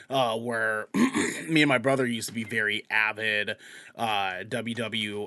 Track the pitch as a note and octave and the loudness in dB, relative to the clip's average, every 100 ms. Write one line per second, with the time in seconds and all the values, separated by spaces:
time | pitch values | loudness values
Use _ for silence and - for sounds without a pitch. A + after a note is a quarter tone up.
0 | - C3+ A#2+ A2+ A#2+ A#2 A2 G#2+ G#2+ - | -2 2 2 0 -2 0 2 0 0 2
1 | C3 - - - - D#3+ D3 B2+ B2 C3+ | 2 2 -2 -4 0 4 6 4 4 2
2 | B2+ A2+ A2 A#2 A2 A#2 G#2 G#2 - A2 | 2 -2 -4 -6 -4 -2 0 -2 0 0
3 | G#2+ G#2+ A2 G#2 G#2 G#2+ - - - - | 0 0 0 0 0 -6 -10 -20 -14 -4
4 | A2+ G#2 F#2+ F2+ G#2+ A#2+ A2+ A2+ A2 A2 | 0 0 -2 -4 -6 -6 -4 -6 -4 -4
5 | G#2+ G#2 | -4 -6